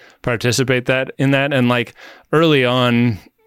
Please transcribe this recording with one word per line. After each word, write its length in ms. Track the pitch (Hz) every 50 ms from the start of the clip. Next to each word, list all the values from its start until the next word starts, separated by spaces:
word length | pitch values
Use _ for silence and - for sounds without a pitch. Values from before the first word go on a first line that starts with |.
| - - _ _
participate 640 | - 123 120 107 - 123 113 - 131 123 127 123 123
that, 240 | - 131 131 131 - -
in 140 | - 135 135
that. 220 | 139 135 139 143 147
And, 160 | 131 123 120
like, 240 | 123 120 117 - - - - - - - _ _ 147
early 320 | 156 170 160 151 135 123
on 520 | 120 123 127 123 123 120 120 120 120 104 87 - - _ _ _